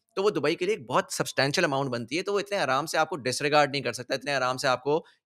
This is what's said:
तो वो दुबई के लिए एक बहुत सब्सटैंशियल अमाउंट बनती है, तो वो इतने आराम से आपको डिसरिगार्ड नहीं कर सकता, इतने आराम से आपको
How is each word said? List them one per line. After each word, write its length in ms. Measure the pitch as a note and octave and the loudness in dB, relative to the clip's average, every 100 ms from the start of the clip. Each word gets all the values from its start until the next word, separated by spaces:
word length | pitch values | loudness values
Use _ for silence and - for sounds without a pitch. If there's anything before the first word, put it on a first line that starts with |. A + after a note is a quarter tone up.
| _ - | _ 0
तो 60 | |
वो 80 | G3+ | 2
दुबई 240 | D#3+ C#3+ | 2 0
के 120 | E3 F3+ | 0 -2
लिए 80 | |
एक 120 | G#3+ A#2+ | -2 0
बहुत 260 | D3+ F#3 | 0 0
सब्सटैंशियल 520 | - B2+ - C3+ E3 | -2 -4 0 0 2
अमाउंट 260 | E3+ C3+ C#3 | 0 0 -2
बनती 260 | A#2+ A#2 D#3+ | -4 -4 -6
है, 60 | |
तो 100 | G3 | -2
वो 80 | G3+ | -2
इतने 180 | F#3+ G3+ | -2 -2
आराम 280 | C#3+ C3 D#3+ | 2 0 0
से 120 | D#3+ | 0
आपको 180 | D#3 E3+ | 0 -2
डिसरिगार्ड 540 | B2+ A#2+ C#3+ D3+ C#3+ | -4 -2 2 4 4
नहीं 120 | C#3+ | 2
कर 100 | B2+ | -4
सकता, 220 | A#2 A#2+ | -6 -4
इतने 180 | C3 D3 | -4 -2
आराम 220 | C#3 B2+ B2+ | 0 0 0
से 120 | C#3 | 0
आपको 360 | B2 C#3 D#3 - _ | 0 2 -2 -2 _